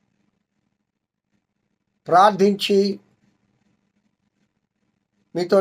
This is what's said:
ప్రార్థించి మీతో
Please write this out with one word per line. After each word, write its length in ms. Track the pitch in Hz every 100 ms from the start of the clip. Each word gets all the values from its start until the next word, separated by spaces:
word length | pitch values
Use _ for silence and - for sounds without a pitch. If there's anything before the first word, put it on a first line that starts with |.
| _ _ _ _ _ _ _ _ _ _ _ _ _ _ _ _ _ _ _ _ -
ప్రార్థించి 720 | 170 208 185 202 196 - 202 196 196 _ _ _ _ _ _ _ _ _ _ _ _ _ _ _ _ _ _ _ _ _ _ _ 170
మీతో 220 | 175 196